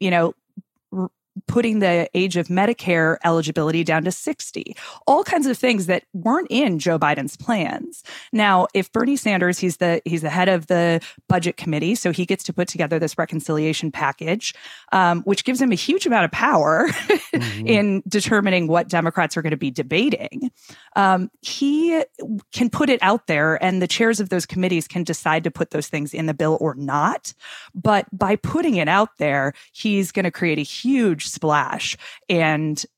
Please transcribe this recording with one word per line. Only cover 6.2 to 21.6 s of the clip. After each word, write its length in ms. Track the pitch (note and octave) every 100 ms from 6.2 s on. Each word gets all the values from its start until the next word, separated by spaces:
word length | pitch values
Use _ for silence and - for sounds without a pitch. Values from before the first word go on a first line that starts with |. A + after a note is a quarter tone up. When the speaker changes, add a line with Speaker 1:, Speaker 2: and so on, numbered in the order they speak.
| A3 D4+ -
Speaker 1:
in 280 | A#3+ C#4 E3
Joe 200 | F3 D#3+
Biden's 380 | D#3 C#3+ B2 -
plans. 680 | - A3 - - E4+ - - - -
Now, 340 | A3 G#3 F#3 -
if 160 | G3 F#3+
Bernie 240 | A3 B3 C#4
Sanders, 420 | G#3+ F#3 F3+ F3
he's 180 | F3+ -
the, 220 | F3 E3+
he's 180 | - E3
the 80 | D3+
head 180 | E3+ F#3
of 180 | F3+ D#3
the 340 | F3 E3+ E3 - - -
budget 280 | F3+ E3+ -
committee, 380 | E3+ D3+ E3
so 160 | A#3 F3+
he 140 | D#3+ F3
gets 180 | F#3+
to 80 | -
put 160 | E3+ F3+
together 300 | E3+ D#3 E3
this 200 | D#3+ -
reconciliation 720 | D#3+ D#3+ - D#3 D#3 D3+ D#3+
package, 600 | - C#3+ - D#3+ G#3+ - - - - -
um, 300 | F#3+ F3 E3+
which 220 | F#3+ G3
gives 160 | - C4
him 120 | C4
a 40 | F3+
huge 300 | - F#4 E4
amount 180 | A3+
of 60 | E3+
power 560 | - B3+ G3+ D3+ D#3+ D4+
<laughs> 60 | - - F4+ - -
Speaker 2:
Mm-hmm. 300 | A#2 G#2 A2+
Speaker 1:
in 360 | A2+ G#3 G3 F#3
determining 580 | G#3 - G#3+ G3+ F#3 D#3+
what 220 | E3+ -
Democrats 480 | E3+ E3 F#3 D#3+ E3+
are 60 |
gonna 160 | D#3 D3+
be 120 | C#3
debating. 800 | C3 C3 E3 C#4 - - - B3+ _ - - -
Um, 360 | - G3 F#3 F3+ _
he 600 | - -